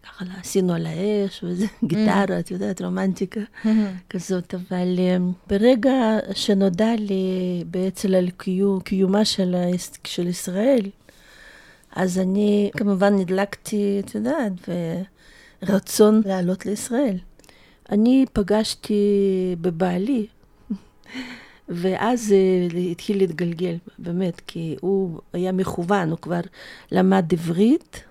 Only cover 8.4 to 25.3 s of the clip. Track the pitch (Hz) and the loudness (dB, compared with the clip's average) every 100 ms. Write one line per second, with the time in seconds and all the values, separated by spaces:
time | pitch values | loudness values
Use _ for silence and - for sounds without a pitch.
8.4 | - 185 202 190 - 190 190 202 214 - | -4 0 0 0 -2 0 2 4 2 0
9.4 | 185 180 180 180 - - - - 175 180 | 0 0 0 -2 -6 -14 -10 -4 -4 -4
10.4 | - 185 240 262 196 - _ _ - - | -6 0 2 2 0 -12 _ _ -20 -20
11.4 | - - - - _ - 185 180 185 196 | -20 -20 -20 -20 _ -4 -2 0 0 2
12.4 | 208 208 202 - 202 196 202 202 180 185 | 2 2 2 0 0 4 4 4 2 0
13.4 | 202 - - 208 202 202 196 214 226 311 | -2 -6 -4 -2 0 -2 -4 -4 -2 -2
14.4 | 220 180 - 175 165 175 190 _ - - | -2 -6 -6 -4 -4 -6 -8 _ -20 -20
15.4 | - _ 180 196 - - 214 220 202 190 | -20 _ 0 0 0 6 6 6 2 0
16.4 | 180 190 - 214 - 240 285 185 - - | 0 -2 -4 -6 -4 0 0 -2 -8 -20
17.4 | - - - _ - 208 226 262 262 - | -20 -20 -20 _ -2 2 4 4 4 0
18.4 | 190 214 220 - - 208 202 202 196 190 | 2 2 0 -6 -2 2 4 4 2 2
19.4 | 185 180 170 165 185 180 208 262 208 _ | -2 -2 -4 0 -2 0 0 -2 -2 _
20.4 | _ _ - 196 - _ - 254 247 247 | _ _ -10 -10 -10 _ -18 -14 -14 -16
21.4 | - - - 175 185 185 220 247 214 196 | -20 -20 -10 -4 -2 0 0 0 4 4
22.4 | 190 185 175 170 180 170 - 202 190 156 | 6 2 0 -2 -4 -4 -4 0 0 0
23.4 | 175 165 180 170 - - 175 175 190 170 | -4 -4 -6 -6 -12 -14 -6 -2 -2 -4
24.4 | - 170 165 147 180 196 185 160 - | -12 -8 -8 -4 -2 0 -2 -6 -10